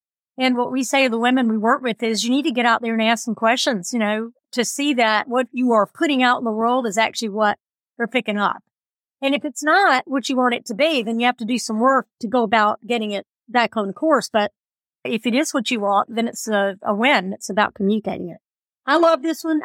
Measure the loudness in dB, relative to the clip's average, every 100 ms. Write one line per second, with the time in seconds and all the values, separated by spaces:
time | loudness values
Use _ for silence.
0 | _ _ _ -4 0 0 0 -2 0 2
1 | 2 2 2 2 2 0 2 0 0 -4
2 | -2 -2 0 0 0 0 0 0 -2 0
3 | 0 0 -2 -2 0 2 0 -2 -4 -2
4 | 0 -2 -6 -12 _ -4 -4 -2 0 2
5 | 2 2 0 -2 -2 -2 2 4 2 0
6 | 0 2 2 2 -2 -2 0 0 0 0
7 | -2 -2 -6 0 0 0 _ _ _ -8
8 | -2 -2 -2 0 0 -2 -8 _ _ _
9 | _ _ -2 0 -2 -4 0 4 4 2
10 | 0 -4 -2 0 0 -2 -4 0 0 2
11 | -2 0 0 -2 -2 -4 -4 0 2 2
12 | -2 _ -4 -2 2 2 2 0 -4 -4
13 | -4 -6 -10 _ -4 0 0 0 -4 -2
14 | 2 2 2 0 -2 -4 _ _ _ _
15 | -6 -4 0 0 0 -2 -2 -2 0 0
16 | 0 -2 -4 -6 -4 0 0 -2 -4 0
17 | 2 2 0 -6 -4 0 -2 0 0 0
18 | -2 -6 -8 -14 _ _ _ _ 0 4
19 | 4 4 0 -4 -2 0